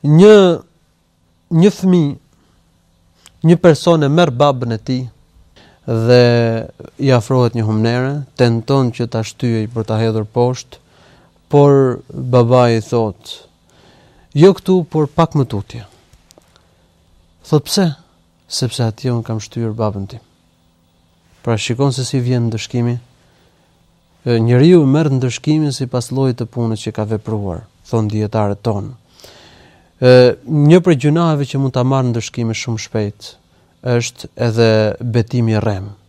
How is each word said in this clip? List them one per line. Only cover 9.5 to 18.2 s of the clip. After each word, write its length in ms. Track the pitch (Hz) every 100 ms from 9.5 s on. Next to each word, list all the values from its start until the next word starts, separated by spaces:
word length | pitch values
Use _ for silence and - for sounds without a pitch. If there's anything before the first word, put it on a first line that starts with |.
| 113 110
për 160 | 117 110
ta 80 | 110
hedhur 300 | 113 110 107 123
poshtë, 400 | 123 127 - - _ _ _ _ _ _ _
por 480 | 143 143 139 131 117 -
babai 640 | 127 127 123 117 127 123 113
i 40 |
thot: 640 | 107 120 107 92 - - _ _ _ _ _ _ _ _ _
"Jo 200 | 143 180
këtu, 300 | 185 - 185
por 240 | 160 156 147
pak 260 | - 165
më 140 | 147 127
tutje." 500 | 104 - 117 101 _ _ _ _ _ _ _ _ _ _ _ _ _ _ _ -
Thot, 160 | 151
"Pse?" 300 | - - 180 139 _ _